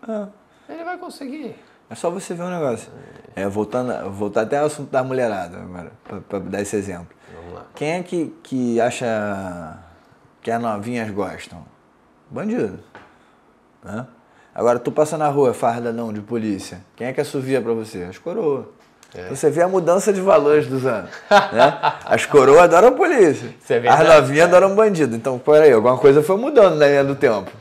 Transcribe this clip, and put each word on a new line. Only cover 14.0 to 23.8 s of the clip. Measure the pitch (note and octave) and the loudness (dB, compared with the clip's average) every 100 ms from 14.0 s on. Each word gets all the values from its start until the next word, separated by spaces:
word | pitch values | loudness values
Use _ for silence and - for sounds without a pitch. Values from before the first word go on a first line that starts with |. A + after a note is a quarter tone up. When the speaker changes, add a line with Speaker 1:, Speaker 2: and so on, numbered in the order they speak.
| B2+ _ _ _ _ | -14 _ _ _ _
Speaker 1:
Agora, | - A2+ A#2+ | -2 0 0
tu | C#3+ | -2
passa | B2+ D3+ D#3+ | -2 -2 0
na | D3+ | -2
rua, | C#3 C3+ | 2 0
fardadão | A2 B2+ A#2 A#2+ A#2 A#2 | 0 -4 -4 -6 -6 -8
de | G#2+ | -10
polícia, | G2+ A#2 A2 G2 - F2+ - _ | -8 -6 -4 -6 -8 -18 -20 _
quem | A#2+ | -10
é | |
que | C3 | -6
assovia | C#3+ C#3+ C3 C3+ | -6 -6 -4 -4
pra | A2 | -2
você? | A2+ A2 G2 | -6 -6 -12
As | F2 F#2+ | -12 -12
coroas. | - G3 E3+ C3+ A2 _ _ _ _ | -10 -6 -4 -4 -8 _ _ _ _
Speaker 2:
É. | - F2+ | -18 -14
Speaker 1:
Você | C3+ D#3 | -2 -2
vê | C#3+ | 2
a | F3 | 0
mudança | F#3+ E3 F3+ G3+ | 0 0 0 0
de | G3 | -2
valores | F#3+ E3 C#3+ D3+ C3 | 2 2 4 2 0
dos | C3 | -4
anos, | B2+ A2+ F2+ - - | -4 -4 -8 -18 2
né? | G3+ - A2 C3+ D3+ | 2 2 2 2 2
Speaker 2:
<laughs> | D#3 - | -4 -4
Speaker 1:
As | - B2+ - | -2 -2 4
coroas | D3 B2+ D3 | 6 8 8
adoram | F3 E3 A3 | 8 8 6
a | |
polícia. | B3+ F4+ D4+ F3 B2+ A#2 - | 4 0 4 4 4 -8 -16
Speaker 2:
Isso | - | -4
é | |
Speaker 1:
As | A#2+ | -2